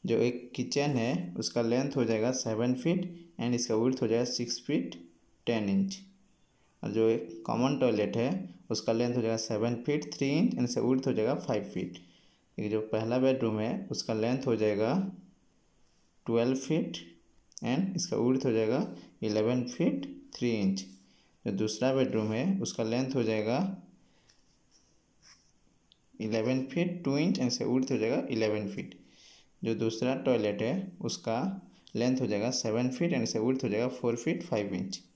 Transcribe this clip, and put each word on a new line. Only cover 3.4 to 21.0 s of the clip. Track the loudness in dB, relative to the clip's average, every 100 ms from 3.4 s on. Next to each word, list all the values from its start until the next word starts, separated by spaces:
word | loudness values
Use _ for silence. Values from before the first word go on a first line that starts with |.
| 0 0
इसका | 2 2
विड्थ | 2 2
हो | 2
जाएगा | 2 2
six | -2 -4 -6 -2
feet | -2 -2 -10 -18 _ _ _ -2
ten | 0 2
inch। | 2 0 -4 -14 _ _ _ _ _ _ _
और | -4
जो | 2 4
एक | 4 -2 -10 -4
common | 2 2 4
toilet | 2 4 2 2
है, | 0 -2 -6 -14 -6
उसका | -4 0
length | 2 2 2
हो |
जाएगा | 0 0
seven | -2 0 0 -2 -2
feet | -2 -4
three | -2 0
इंच | 4 2
and | 2
इसका | -2 0
विड्थ | 2 2 2
हो |
जाएगा | 0 0 0
फ़ाइव | -2 -2 -2
feet। | -6 -6 -10 -20 -20 _ _ _ -6
ये | -2
जो | -2 0
पहला | -2 0 4
bedroom | 4 4 0 0
है, | -2 -2 -6
उसका | -6 -2 0
length | 2 0 0
हो | 2
जाएगा | 2 4 2 2 -2 -6 -20 _ _ _ _ _ _ _ _ _ 0
twelve | 2 2 0
feet | 0 0 0 -8 -14 -20 _ _ _ -8 -2
and | 0 0 -2
इसका | -4 0
विड्थ | 2 2 2
हो |
जाएगा | 2 2 0 -2 -8 -18 -6
eleven | -2 2 2 0 -2
feet | 0 0 0 -8 -12 -18 -4
three | 0
inch। | 2 2 0 -6 -18